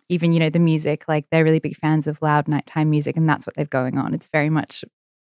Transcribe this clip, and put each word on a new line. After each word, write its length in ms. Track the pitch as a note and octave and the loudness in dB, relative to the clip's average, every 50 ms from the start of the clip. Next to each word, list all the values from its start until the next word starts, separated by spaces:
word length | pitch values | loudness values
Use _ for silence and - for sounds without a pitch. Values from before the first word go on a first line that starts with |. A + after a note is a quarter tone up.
| _ - | _ -4
Even, 220 | F3 E3 E3+ E3+ | -2 0 2 2
you 80 | E3 E3 | 2 4
know, 100 | D#3+ D#3 | 2 2
the 100 | D#3 E3+ | 2 2
music, 460 | E3+ E3 D#3+ D3+ D#3+ D3+ D3+ - - | 2 2 2 0 0 -2 -4 -4 -2
like, 200 | - D#3 D3+ D3 - | -2 -2 -2 -2 0
they're 140 | E3 D#3+ D#3 | 2 2 4
really 160 | D#3+ D#3+ D#3+ | 4 2 2
big 180 | - D3+ - | 0 -4 -8
fans 300 | - - D3+ D#3 D#3 D3 | -4 0 0 2 2 0
of 140 | D#3 D3+ - D#3+ | -2 -4 -2 0
loud 240 | D3+ D3 D3+ C#3+ | 0 2 2 2
nighttime 420 | D#3 D3+ C#3 - - - D#3+ D#3 D#3 | 0 -2 -2 -4 -4 -4 -2 0 2
music, 260 | D3+ D3 D3 - - | 2 0 0 -2 -2
and 140 | E3 D#3+ D#3 | 0 2 2
that's 160 | - - - | 0 0 -4
what 100 | - - | -10 -6
they've 140 | D3+ D3 - | -6 -6 -4
going 300 | - C3 B2+ B2+ C3 C3+ | -2 -2 -2 -2 -2 -4
on. 160 | - - - | -4 -4 -6
It's 140 | D#3+ - - | -6 -6 -4
very 200 | - D3+ C#3+ D#3 | -2 0 0 0
much 340 | D#3 D3 - - - - - - _ _ _ _ _ _ | 0 -2 -2 -4 -10 -16 -16 -16 _ _ _ _ _ _